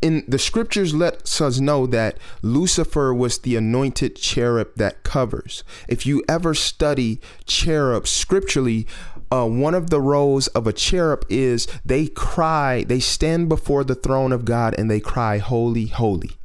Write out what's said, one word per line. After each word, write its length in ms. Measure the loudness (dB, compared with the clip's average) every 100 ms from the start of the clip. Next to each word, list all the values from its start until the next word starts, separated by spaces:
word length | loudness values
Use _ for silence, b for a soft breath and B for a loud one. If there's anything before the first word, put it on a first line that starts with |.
in 220 | 2 0 0
the 120 | -2
scriptures 560 | 0 0 0 0 0 2
lets 460 | 0 -2 -4 0
us 180 | 0 2
know 260 | 2 2 2
that 300 | 0 0 -4 B B
Lucifer 720 | 0 2 2 2 2 2 2
was 240 | 2 0 -2
the 200 | -2 0
anointed 580 | 2 2 0 0 -4 -2
cherub 540 | -4 0 2 0 -2 -2
that 260 | -2 -2
covers. 600 | -4 0 -2 -2 -8 -12 -14 B B
If 180 | -4 0
you 180 | 0 2
ever 280 | 0 0 0
study 640 | -2 0 0 2 0 -2 B B -6
cherubs 640 | 0 2 2 2 0 0
scripturally, 800 | -4 2 0 2 0 2 0 -2 B B B -2
uh, 160 | 0 0
one 280 | 0 2 0
of 160 | 2
the 100 | 2
roles 460 | 4 2 4 2 2
of 200 | 0 -2
a 60 |
cherub 520 | -2 0 2 2 0 0
is 360 | 0 2 0 -2 B 0
they 220 | 0 0
cry, 760 | 0 -2 2 2 2 0 0 0
they 140 | 0
stand 480 | 0 0 0 2 2
before 380 | 0 2 0 2
the 100 | -2
throne 380 | 0 0 2
of 100 | 0
God 320 | 0 0 0 0
and 140 | 0
they 80 | 0
cry, 380 | 0 0 0 0
"Holy, 480 | 0 0 2 0 -2
holy. 460 | 0 0 0 -4 -10